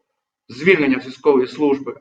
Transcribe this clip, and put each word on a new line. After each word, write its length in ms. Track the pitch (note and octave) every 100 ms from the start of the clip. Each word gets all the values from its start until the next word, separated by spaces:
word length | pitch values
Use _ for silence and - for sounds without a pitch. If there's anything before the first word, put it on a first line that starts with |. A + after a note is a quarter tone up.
| _ _ _ _ -
звільнення 520 | A#2+ E3 F3 C#3+ B2+
з 60 | C3
військової 400 | - D#3 C3+ B2
служби, 480 | - D3 C#3 A#2+ -